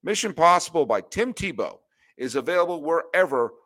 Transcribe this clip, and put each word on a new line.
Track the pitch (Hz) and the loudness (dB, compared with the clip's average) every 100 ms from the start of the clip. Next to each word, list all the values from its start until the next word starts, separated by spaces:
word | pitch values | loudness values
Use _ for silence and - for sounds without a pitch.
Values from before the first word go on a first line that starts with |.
Mission | - 208 220 | -4 -4 -4
Possible | 165 170 175 - 165 127 | 4 6 6 2 -2 0
by | 104 | 0
Tim | - 185 247 | -2 -4 -4
Tebow | - 196 120 87 - _ _ _ - | -4 -8 -6 -8 -8 _ _ _ -10
is | 127 135 | -4 -4
available | 123 180 175 170 | 0 0 0 -2
wherever | 151 165 170 180 185 131 117 - | -2 -2 0 0 2 0 -2 -4